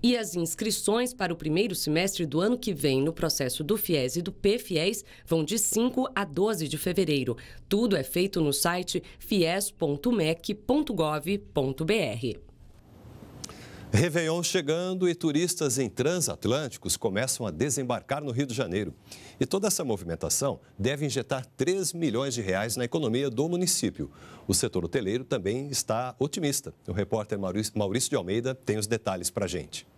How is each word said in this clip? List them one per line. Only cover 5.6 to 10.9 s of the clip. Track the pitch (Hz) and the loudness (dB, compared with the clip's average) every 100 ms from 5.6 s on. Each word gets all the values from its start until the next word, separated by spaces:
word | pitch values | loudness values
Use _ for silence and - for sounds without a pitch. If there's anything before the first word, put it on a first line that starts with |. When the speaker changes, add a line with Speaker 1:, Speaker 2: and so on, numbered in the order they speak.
| - 214 247 247 254 | 0 2 2 2 0
Speaker 1:
a | - | -2
doze | 196 143 208 208 151 | -2 0 0 0 -2
de | 151 | -2
fevereiro. | - 180 170 143 123 117 - - - | 0 0 2 2 0 -4 -8 -20 0
Tudo | 202 233 180 | 2 4 2
é | |
feito | 131 180 190 185 | 0 0 2 2
no | 151 | 2
site | 139 175 180 185 180 - - | 2 2 0 -2 -4 -6 -18
fies | - 208 165 185 - | 0 2 4 2 -2
ponto | - 160 143 247 | -2 -2 0 0
mec | 233 156 165 - | 2 2 0 -4
ponto | 208 - 285 302 | -6 0 0 2